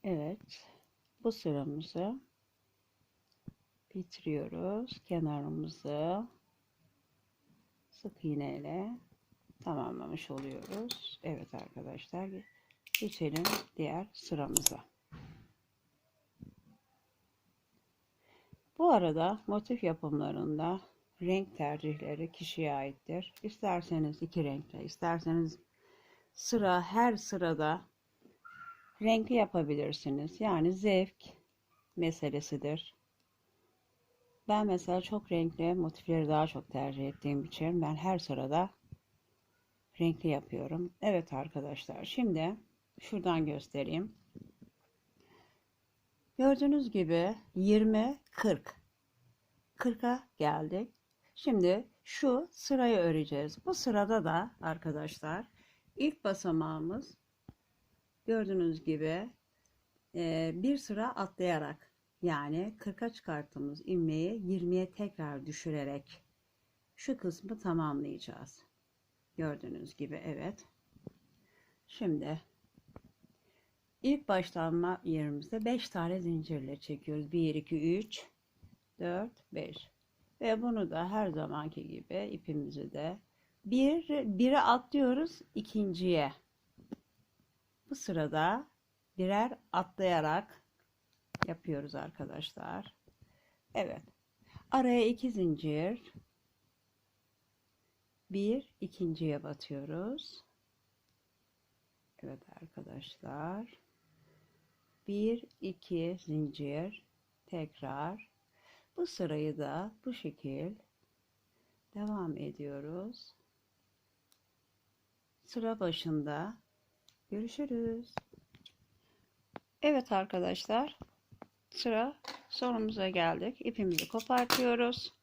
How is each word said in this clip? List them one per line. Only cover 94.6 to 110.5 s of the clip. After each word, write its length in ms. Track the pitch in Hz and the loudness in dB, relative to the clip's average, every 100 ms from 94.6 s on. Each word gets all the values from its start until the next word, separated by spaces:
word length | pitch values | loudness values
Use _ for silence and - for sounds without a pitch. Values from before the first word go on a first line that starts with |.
| - | 0
Araya 360 | 269 247 240 226 | 4 6 6 4
iki 240 | 240 254 | 2 -2
zincir. 840 | 214 175 151 156 151 175 240 - - _ _ _ _ _ _ _ _ _ _ _ _ _ _ _ _ _ _ _ _ _ | 2 2 2 0 0 0 -4 -10 -20 _ _ _ _ _ _ _ _ _ _ _ _ _ _ _ _ _ _ _ _ _
Bir, 420 | 196 202 254 - _ | 0 2 0 -2 _
ikinciye 640 | 180 - 175 156 160 147 | -10 -2 -2 0 0 0
batıyoruz. 1000 | 151 147 - 139 143 160 202 285 - - _ _ _ _ _ _ _ _ _ _ _ _ _ _ _ _ _ _ | -4 -10 -8 -8 -6 -6 -4 -6 -10 -20 _ _ _ _ _ _ _ _ _ _ _ _ _ _ _ _ _ _
Evet 200 | - 135 - - | -14 -14 -18 -20
arkadaşlar. 1200 | 165 - - - - - - 139 160 196 240 - _ _ _ _ _ _ _ _ _ _ _ _ - | -18 -16 -14 -14 -14 -14 -10 -6 -6 -6 -10 -16 _ _ _ _ _ _ _ _ _ _ _ _ -4
Bir, 380 | 202 214 233 - _ | 0 2 0 -6 _
iki 560 | 190 185 - 170 165 180 | -10 -10 -4 -2 -2 -4
zincir. 880 | - 151 147 143 143 147 185 214 _ _ _ _ _ | -2 -2 -2 -4 -4 -4 -6 -10 _ _ _ _ _
Tekrar. 840 | 170 151 - 135 135 156 208 - _ _ _ _ - _ - | -8 -8 -8 -8 -6 -6 -8 -14 _ _ _ _ -20 _ -6
Bu 100 | 349 | -6
sırayı 500 | - 277 151 151 151 | -2 -2 0 -2 -2
da 380 | 143 151 208 - - | -4 -4 -6 -8 -8
bu 80 | |
şekil 600 | 240 151 - 139 | -6 -8 -8 -6